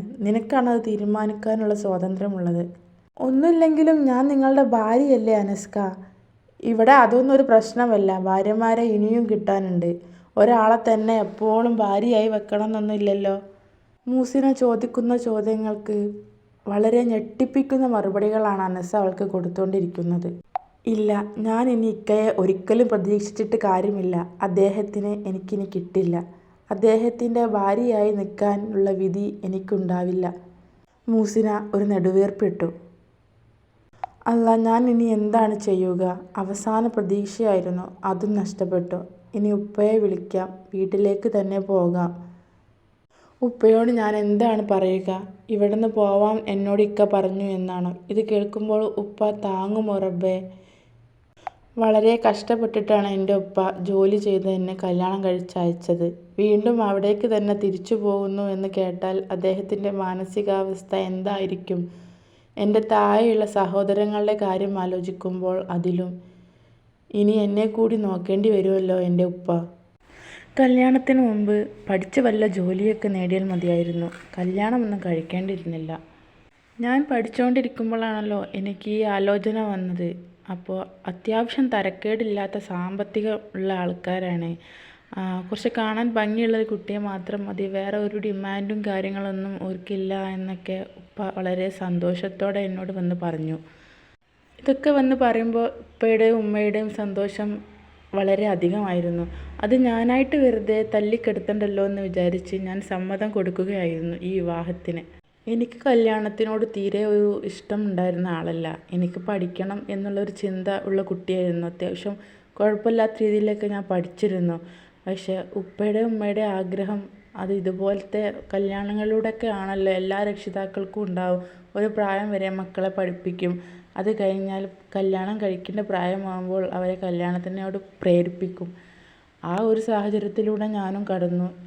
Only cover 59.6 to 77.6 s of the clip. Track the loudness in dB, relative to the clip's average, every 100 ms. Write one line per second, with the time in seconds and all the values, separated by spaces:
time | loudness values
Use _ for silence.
59.6 | -2 -4 -4 -4 -4 -4 -6 -4 0 0
60.6 | -2 -6 -6 -4 -2 -4 -4 -4 -4 -6
61.6 | -4 -4 -4 -10 -20 -20 _ _ _ -2
62.6 | 2 2 2 2 4 4 4 2 2 0
63.6 | 0 0 2 2 2 0 0 0 0 0
64.6 | -2 -2 -2 -4 -4 -6 -6 -4 -2 -2
65.6 | -2 -2 0 0 -2 -8 -16 -20 -20 _
66.6 | _ _ _ _ _ 2 4 4 2 2
67.6 | 0 2 2 2 0 -2 0 2 4 4
68.6 | 4 2 2 0 2 2 2 -2 -2 -2
69.6 | -2 -14 _ _ _ -20 -20 -20 -12 2
70.6 | 4 6 6 4 4 4 4 2 0 0
71.6 | -2 -8 -2 -2 0 2 2 4 2 0
72.6 | -2 0 0 0 -2 -2 0 0 0 -2
73.6 | 0 0 0 -2 -4 -8 -16 -6 -4 0
74.6 | 0 0 0 -2 -2 -4 -2 -6 -4 -6
75.6 | -6 -8 -8 -10 -12 -20 _ _ _ _
76.6 | _ -6 0 0 2 0 -2 0 2 2